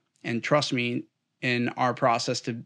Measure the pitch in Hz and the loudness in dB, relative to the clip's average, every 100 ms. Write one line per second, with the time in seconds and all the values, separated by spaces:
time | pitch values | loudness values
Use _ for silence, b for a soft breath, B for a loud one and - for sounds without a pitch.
0 | _ _ 135 117 - 147 - 127 120 127 | _ _ -6 -4 2 2 2 0 0 -2
1 | - _ _ _ 127 120 120 - 127 117 | -6 _ _ _ -2 0 0 0 0 2
2 | 127 117 - 123 - 117 | 2 2 0 -2 -4 -8